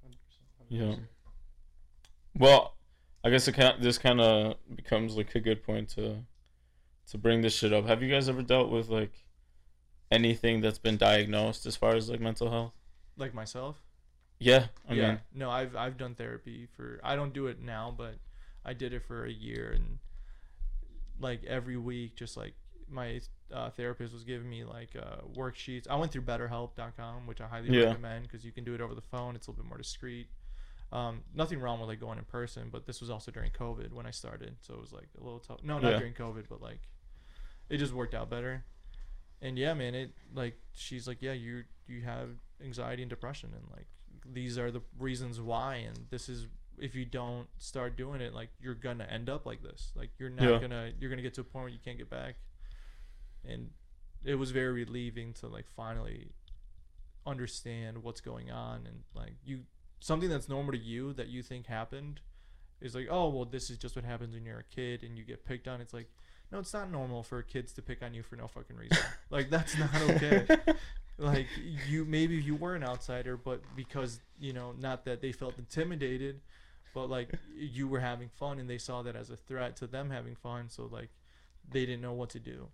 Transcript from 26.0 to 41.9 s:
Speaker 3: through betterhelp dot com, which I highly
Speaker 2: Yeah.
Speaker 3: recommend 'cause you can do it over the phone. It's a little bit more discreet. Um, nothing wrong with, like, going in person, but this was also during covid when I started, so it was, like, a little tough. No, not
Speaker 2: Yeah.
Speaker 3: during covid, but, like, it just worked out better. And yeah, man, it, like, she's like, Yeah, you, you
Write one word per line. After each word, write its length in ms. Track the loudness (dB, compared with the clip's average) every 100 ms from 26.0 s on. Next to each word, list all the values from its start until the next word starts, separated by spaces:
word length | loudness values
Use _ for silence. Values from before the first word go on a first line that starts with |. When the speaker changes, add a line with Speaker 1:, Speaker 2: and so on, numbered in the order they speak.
| 0
Speaker 3:
through 100 | -2
betterhelp 520 | -2 -2 -2 -4 -6 -8
dot 200 | -10 -10
com, 320 | -10 -10 -10
which 140 | -8
I 60 | -8
highly 220 | -6 6
Speaker 2:
Yeah. 180 | 10 10
Speaker 3:
recommend 420 | 6 -2 -6 -8
'cause 160 | -10 -10
you 60 |
can 120 | -10
do 100 | -8
it 80 | -6
over 140 | -6 -6
the 60 |
phone. 340 | -8 -6 -6 -8
It's 120 | -8
a 40 |
little 120 | -8
bit 40 | -8
more 80 | -8
discreet. 520 | -8 -8 -8 -10 -12 -12 -10 -10 -10 -12 -8
Um, 320 | -4 -4 -6 -10
nothing 260 | -2 0 0
wrong 200 | -2 -4
with, 80 | -4
like, 120 | -6
going 180 | -8 -8
in 80 | -8
person, 440 | -6 -6 -8 -10
but 160 | -10 -10
this 140 | -10
was 100 | -8
also 220 | -8 -8
during 200 | -2 -2
covid 400 | 0 -4 -4 -8
when 140 | -10 -10
I 60 |
started, 460 | -10 -10 -10 -12 -14
so 120 | -14
it 60 | -14
was, 120 | -14
like, 180 | -16 -18 -16
a 60 |
little 160 | -14 -14
tough. 240 | -14 -10
No, 140 | -6 2
not 140 | 4
Speaker 2:
Yeah. 60 | 4
Speaker 3:
during 140 | 2
covid, 340 | -6 -8 -8 -10
but, 120 | -12
like, 280 | -12 -12 -14 -16 -18 -18 -18 -14 -12 -12 -6
it 80 | -2
just 160 | -2
worked 220 | -2 -4 -6
out 140 | -6
better. 360 | -6 -6 -6 -10 -14 -14 -12 -10 -10 -12 -12
And 160 | -6 -2
yeah, 160 | 0
man, 200 | 0 -2 -4
it, 180 | -8 -12 -14
like, 260 | -6 -6 -6 -14
she's 340 | -12 -10 -10 -8
like, 140 | -6
Yeah, 120 | -6
you, 320 | -6 -6 -10 -12 -16
you 140 | -14